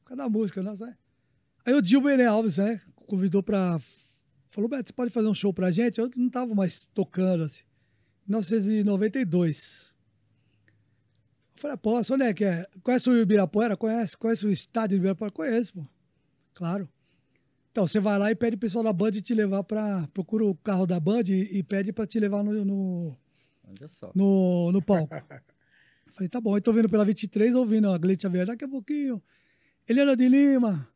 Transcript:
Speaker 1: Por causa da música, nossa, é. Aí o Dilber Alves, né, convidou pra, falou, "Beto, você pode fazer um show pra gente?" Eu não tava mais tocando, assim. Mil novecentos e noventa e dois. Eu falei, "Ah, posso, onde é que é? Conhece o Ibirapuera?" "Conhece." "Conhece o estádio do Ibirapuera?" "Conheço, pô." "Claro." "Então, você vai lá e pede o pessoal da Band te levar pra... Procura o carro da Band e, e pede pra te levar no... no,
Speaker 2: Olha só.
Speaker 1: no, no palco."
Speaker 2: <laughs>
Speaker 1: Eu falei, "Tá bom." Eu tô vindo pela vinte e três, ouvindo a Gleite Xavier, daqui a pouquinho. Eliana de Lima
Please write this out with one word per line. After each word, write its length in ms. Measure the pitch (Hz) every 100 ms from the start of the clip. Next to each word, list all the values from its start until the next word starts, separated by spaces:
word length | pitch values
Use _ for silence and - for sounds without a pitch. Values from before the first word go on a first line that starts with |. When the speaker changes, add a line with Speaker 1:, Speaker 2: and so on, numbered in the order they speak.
Speaker 1:
Por 80 | _
causa 140 | 254
da 60 | 269
música, 340 | 214 214 196
nossa, 260 | 190 208 233
é. 80 | - _ _ _ _ _ _ -
Aí 80 |
o 80 | 277
Dilber 440 | 180 262 269 277 247
Alves, 280 | 214 226 156
né, 240 | 202 220 _ _ -
convidou 360 | 190 190 196
pra, 340 | 190 208 185 165 - - _ _ _ _ _
falou, 200 | - 220
"Beto, 200 | 269 -
você 40 |
pode 200 | - 247
fazer 160 | 247 214
um 60 |
show 180 | 202 202
pra 160 | 180 185
gente?" 300 | 170 240 -
Eu 100 | 240 247
não 120 | 247
tava 220 | 247 247
mais 360 | 208 185 - -
tocando, 520 | - 185 - 185 175
assim. 180 | 156 - _ _ _ _ _ _ -
Mil 120 | 214
novecentos 280 | 170 226 196
e 160 | 214
noventa 380 | 202 196 214 269
e 40 |
dois. 720 | 226 175 175 147 - - - _ _ _ _ _ _ _ _ _ _ _ _ _ _ _ _
Eu 60 | _
falei, 120 | 294
"Ah, 40 | 262
posso, 360 | 214 240 208
onde 100 | 269
é 100 | 254
que 100 | 185
é? 220 | 208 170 180 -
Conhece 260 | - 247 247
o 80 | 247
Ibirapuera?" 600 | 214 202 185 208 233 202
"Conhece." 400 | 220 226 202 -
"Conhece 280 | 226 226
o 60 | 208
estádio 480 | 190 - 226 220 196
do 40 |
Ibirapuera?" 280 | 185 190 214
"Conheço, 420 | - 311 226 233
pô." 120 | 185 147 _ _ _ _ _ _
"Claro." 340 | _ 170 190 185 _ _ _ _ _ _ _ _
"Então, 160 | - 180
você 120 | 214
vai 180 | 202 202
lá 120 | 202
e 40 |
pede 220 | 226 233 220
o 20 |
pessoal 260 | 226 196
da 80 | 220
Band 200 | 180 214
te 200 | 214 -
levar 280 | 226 208 196
pra... 420 | 196 214 214 196 151
Procura 320 | - 175 220
o 100 | 220 180
carro 300 | - 190 185
da 120 | 175
Band 220 | 160 226 190
e, 300 | 190 196 196
e 40 |
pede 300 | 170 196 196
pra 140 | 226 214
te 120 | 226
levar 220 | 208 202
no... 200 | 208 214
no, 520 | 202 196 190 180 170 127 _ _ _ _
Speaker 2:
Olha 240 | - 95 143
só. 220 | - -
Speaker 1:
no, 560 | 185 196 196 185 180 170
no 100 | 190
palco." 320 | - 190 151
Speaker 2:
<laughs> 920 | 156 - - _ _ _ _ _ _ _
Speaker 1:
Eu 60 |
falei, 160 | - 185
"Tá 120 | 247
bom." 160 | 226 202
Eu 40 |
tô 120 | 196
vindo 160 | 226 220
pela 140 | 214
vinte 180 | 208 208
e 60 | 208
três, 260 | 214 220
ouvindo 360 | 247 240 220 208
a 60 | 180
Gleite 260 | 175 190
Xavier, 220 | 196 180 180
daqui 180 | 233
a 40 | 277
pouquinho. 540 | 269 202 294 277 220 _ _ _ _ _ _ -
Eliana 260 | 240 285 254
de 120 | 254
Lima 580 | 269 285 269 240 175 127